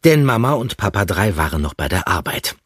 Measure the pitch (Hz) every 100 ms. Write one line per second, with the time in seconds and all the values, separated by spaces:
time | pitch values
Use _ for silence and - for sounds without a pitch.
0 | 165 156 135 117 123 143 117 - 104 101
1 | 95 82 107 82 78 78 73 - 71 92
2 | - 78 - - - -